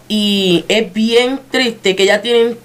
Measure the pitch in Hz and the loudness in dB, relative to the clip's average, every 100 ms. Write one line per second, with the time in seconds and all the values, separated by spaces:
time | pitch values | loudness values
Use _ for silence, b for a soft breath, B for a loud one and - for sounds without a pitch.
0 | - 214 208 202 190 170 - 208 214 214 | -6 -2 0 0 2 0 0 -2 -2 -2
1 | 220 233 247 269 - 262 247 226 196 190 | 0 2 0 -4 -6 -4 -4 -2 -2 0
2 | 190 208 226 240 233 233 | 0 0 2 2 2 -2